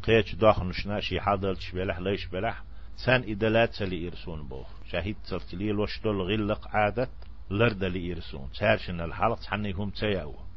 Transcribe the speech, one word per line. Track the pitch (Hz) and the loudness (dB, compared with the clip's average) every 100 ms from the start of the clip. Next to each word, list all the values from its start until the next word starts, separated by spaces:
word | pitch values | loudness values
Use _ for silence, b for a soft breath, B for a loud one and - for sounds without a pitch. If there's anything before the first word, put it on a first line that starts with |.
кхечу | - 113 104 92 | 6 4 4 6
дохнушна, | 107 - 92 85 98 104 | 6 6 2 -2 -2 -2
шен | - 90 | 0 0
хьалдалчаш | 101 101 95 92 - | 2 2 2 -2 -4
белахь, | 90 95 87 | -4 -2 -2
лайш | 92 98 - | 0 -2 -2
белахь, | 90 110 101 - b b - | -2 -2 -4 -10 b b -4
цан | - 127 | 2 2
и | 107 104 | 2 2
дала | 110 113 117 | 4 6 4
ца | - 98 | 2 -2
лиира | 90 87 82 | -2 -4 -6
суна | - 82 | -8 -8
боху. | 71 65 - - - | -8 -10 -10 -12 -4
Ша | 90 | -2
хІитталц | 87 107 - 92 - | -2 -6 -4 -6 -4
лелош | 87 104 101 101 - | -4 -2 0 0 0
долу | 110 101 90 | 0 0 0
гІиллакх | 107 104 104 - | 0 0 -2 -2
Іадат, | 104 104 101 131 - - - - | 2 2 2 -4 -4 -10 -12 -4
лардан | 101 117 101 95 | 4 4 4 -2
лиира | 90 87 85 | -2 -4 -4
суна. | - 76 67 - | -6 -8 -8 0
Цаьршинал | 104 107 - 87 85 | 4 4 2 -4 -4
хьалха | 82 107 113 | 2 2 0
цхьанна | - 104 104 | -2 -2 -2
хІума | 85 101 | -2 -4
ца | - 107 | -2 0
яу | 98 76 65 - | 0 -4 -10 -10